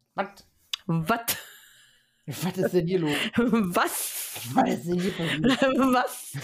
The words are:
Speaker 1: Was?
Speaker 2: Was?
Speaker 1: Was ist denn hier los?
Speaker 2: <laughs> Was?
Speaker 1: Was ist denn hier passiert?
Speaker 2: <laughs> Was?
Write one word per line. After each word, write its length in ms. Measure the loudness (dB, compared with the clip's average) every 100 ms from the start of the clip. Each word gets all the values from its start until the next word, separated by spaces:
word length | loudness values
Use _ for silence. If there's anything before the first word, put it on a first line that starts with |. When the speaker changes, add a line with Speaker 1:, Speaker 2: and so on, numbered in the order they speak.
| _
Speaker 1:
Was? 320 | -8 -8 -10 -20 _ _ -10 -2
Speaker 2:
Was? 500 | 0 2 0 -2 -6 -8 -20 -20 -20 -20 _ _ _ -12
Speaker 1:
Was 300 | -4 -4 0
ist 140 | 0
denn 140 | 2 2
hier 140 | 0
los? 300 | 2 0 0
Speaker 2:
<laughs> 40 | 2
Was? 1040 | 2 4 2 2 0 -2 -6 -6 -10 -10
Speaker 1:
Was 300 | -2 2 2
ist 120 | 0 -2
denn 120 | 0
hier 140 | 0
passiert? 460 | -2 -2 0 2 4
Speaker 2:
<laughs> 0 | 2 4
Was? 600 | 4 4 0 -6 -12 -4